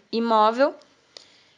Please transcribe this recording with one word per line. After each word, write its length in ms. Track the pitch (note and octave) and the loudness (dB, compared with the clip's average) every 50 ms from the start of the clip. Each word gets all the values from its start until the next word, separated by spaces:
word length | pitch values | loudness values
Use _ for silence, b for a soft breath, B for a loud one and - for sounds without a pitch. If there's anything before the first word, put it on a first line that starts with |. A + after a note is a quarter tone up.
| _ _ | _ _
imóvel, 600 | - A3+ A#3 A#3 A3+ G#3+ G#3+ A3 A3+ B3 C#4 D#4+ - - - _ _ _ _ b b b b b b b b b b | -6 -6 -2 0 0 2 2 2 2 0 -2 -2 -2 -8 -18 _ _ _ _ b b b b b b b b b b